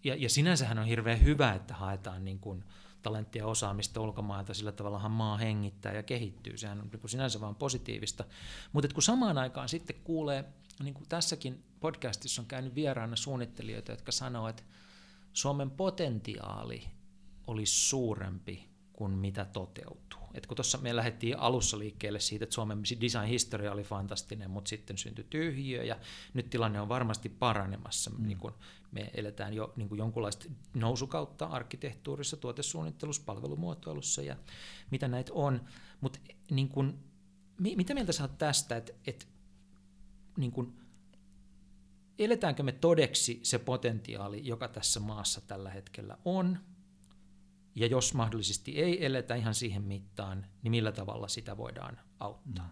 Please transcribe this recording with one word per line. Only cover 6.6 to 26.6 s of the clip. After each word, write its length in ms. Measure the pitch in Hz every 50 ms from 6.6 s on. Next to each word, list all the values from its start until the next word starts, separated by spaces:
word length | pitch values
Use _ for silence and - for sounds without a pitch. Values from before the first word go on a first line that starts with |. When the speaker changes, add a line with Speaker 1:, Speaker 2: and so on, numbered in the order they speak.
| 113 107 101 104
Speaker 1:
on 80 | 104 110 110
niin 80 | 110
kuin 100 | - 113
sinänsä 300 | 117 127 135 131 117 107
vaan 160 | 107 104 104
positiivista. 680 | - - 139 127 123 - - 113 107 104 107 - - 113 - - - - - - - - - -
Mut 120 | 147 143
et 80 | 139 -
kun 100 | - 135
samaan 360 | - 233 262 254 214 170 139
aikaan 300 | 131 131 127 135 131 -
sitten 280 | - 170 165 - - - -
kuulee, 400 | - 165 160 156 143 143 135 139 - - - - - - - 139
niin 120 | 143 139
kuin 140 | 139 - -
tässäkin 560 | - 170 165 - 165 147 - 135 127 139 - - - -
podcastissa 600 | - 156 156 - - 123 104 - - 127 - - 117
on 40 |
käynyt 280 | 117 131 131 131 131 123
vieraana 420 | 135 151 139 135 127 113 113 117
suunnittelijoita, 760 | 113 - - 131 127 120 120 - - 110 110 110 110 117 - 113
jotka 200 | 117 - - 123
sanoo, 360 | - 131 127 123 117 110 110
että 140 | 113 - - - - - - - - - - - - - - - -
Suomen 380 | - - 143 143 143 139 131
potentiaali 1120 | 131 - 190 190 185 190 175 143 120 113 - 104 104 104 101 101 101 104 - 117 117 117 - - - - - - - - - - - - -
olisi 420 | - 117 110 107 107 - - - -
suurempi 800 | 139 135 127 113 107 98 95 95 92 92 - - 92 90 - - - - - - -
kuin 200 | - 107 98 95
mitä 320 | 98 95 98 98 104 98
toteutuu. 760 | 98 - - 92 - - - - - - - - - - - - - -
Et 120 | - -
kun 100 | - -
tossa 220 | - 127 - - -
me 180 | 139 120 120
lähdettiin 420 | 117 113 117 113 - - 117 131 -
alussa 400 | - 120 131 123 110 - - 104
liikkeelle 420 | 104 107 - - - 107 104 101
siitä, 220 | - - 107 107 113
että 120 | 110 -
Suomen 280 | - 113 107 104 104 104 98 123 117
design-historia 720 | 120 123 113 120 104 107 123 120 - - - 107 101 104 101
oli 100 | 101 101
fantastinen, 680 | - 107 98 98 98 104 - - - - 110 101 95
mut 160 | 95 101 98
sitten 320 | - - 107 - - 104 98
syntyi 280 | - 110 110 - 104 -
tyhjiö 540 | - 151 160 165 139 135 139 131 127 120 120
ja 120 | 117 113 - - - - - - - -
nyt 160 | 127 120 -
tilanne 300 | - 120